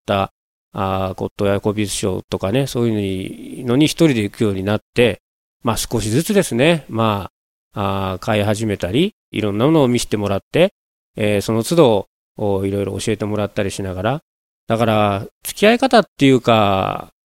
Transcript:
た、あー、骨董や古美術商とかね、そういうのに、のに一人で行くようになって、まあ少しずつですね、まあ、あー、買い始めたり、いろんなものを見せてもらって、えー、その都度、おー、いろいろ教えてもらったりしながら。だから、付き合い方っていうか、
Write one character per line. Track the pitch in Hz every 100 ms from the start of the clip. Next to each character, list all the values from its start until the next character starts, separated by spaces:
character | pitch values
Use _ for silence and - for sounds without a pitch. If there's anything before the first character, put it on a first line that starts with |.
| -
た、 | 101 - _ _ _ _
あ | - 95 95 95 92
ー、 |
骨 | 101 -
董 | 101
や | 98
古 | 110
美 | 104 101
術 | -
商 | 101 95 -
と | 92
か | 95
ね、 | 123 135
そ | 123
う | 117
い |
う |
の | 107
に、 | 98 95 95 - - - 127
の | 127
に | 151
一 |
人 | - 165
で | 117
行 | 101
く | -
よ | 110
う |
に | 95
な | 95 104
っ | -
て、 | - 120 92 _ _ _ _
ま | 120
あ | 107
少 | - 120
し | 107
ず | 120 165
つ |
で | 202
す | -
ね、 | 117 147 165 -
ま | 110 113 101 92 _ _ _ _
あ、 | - 98 98 95
あ | 92
ー、 |
買 | - 107
い |
始 | 104 107 110
め | 98
た | 87
り、 | 113 190 - _
い | 104
ろ | 104
ん | 101
な | 139
も |
の | 160
を | 127
見 | 120
せ | -
て | 104
も | 101
ら | 98
っ | -
て、 | 139 190 - _ _ _ -
え | 104 104
ー、 |
そ | 98
の | 113
都 | 113 170
度、 | 135 104 - _ _ -
お | 104 98
ー、 | 98
い |
ろ | 101
い | 101
ろ | 101
教 | -
え | 104
て |
も | 104 104
ら | 101
っ |
た | -
り | 98
し | -
な | 95
が | 92
ら。 | 104 147 - _ _ _ -
だ | 113
か | 113
ら、 | 107 104 98 - _
付 | - -
き | 208
合 | 240
い |
方 | 262 233
っ | 180 -
て | 139
い |
う | 127
か、 | 120 113 101 95 98 - - _